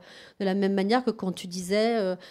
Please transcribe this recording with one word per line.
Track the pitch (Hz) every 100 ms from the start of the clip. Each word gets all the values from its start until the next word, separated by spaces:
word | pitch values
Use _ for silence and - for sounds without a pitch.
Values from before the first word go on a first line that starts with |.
| - - - -
de | 196
la |
même | 196 190
manière | 196 196 247
que | 247
quand | 220 190
tu | 175 185
disais, | 180 180 208 226 226
euh, « | 190 180 -